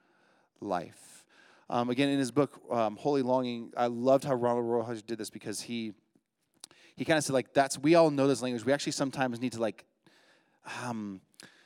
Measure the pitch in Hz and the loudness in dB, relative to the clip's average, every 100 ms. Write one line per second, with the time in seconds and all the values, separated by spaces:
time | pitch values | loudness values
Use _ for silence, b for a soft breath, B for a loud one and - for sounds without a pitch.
0 | b b b b b _ 104 87 82 - | b b b b b _ -6 -4 -6 -14
1 | - - _ b b b - 123 120 123 | -20 -20 _ b b b -6 -2 0 0
2 | 143 139 131 120 139 - - 120 110 104 | 2 2 0 0 0 -2 -4 0 0 0
3 | 147 143 123 127 123 120 117 - 120 117 | 0 0 2 0 0 -6 -8 -2 -2 0
4 | 127 135 147 127 120 120 117 120 113 113 | 4 4 2 0 2 0 0 -2 -2 -8
5 | 107 113 104 107 110 98 - 117 110 - | -8 -8 -8 -10 -10 -10 -8 -8 -8 -10
6 | _ _ _ _ _ _ - b b - | _ _ _ _ _ _ -20 b b -8
7 | 131 160 139 131 117 139 135 - 143 170 | 0 0 2 0 2 2 2 0 4 6
8 | 160 143 135 123 127 120 110 139 - - | 6 6 2 2 -2 -4 0 0 -2 -4
9 | 139 139 127 117 123 113 113 - - _ | -4 -2 -4 -2 -6 -4 -4 -4 -14 _
10 | b b b b b b - - 123 113 | b b b b b b -14 -10 -8 -8
11 | 104 95 - - B B | -8 -10 -16 -20 B B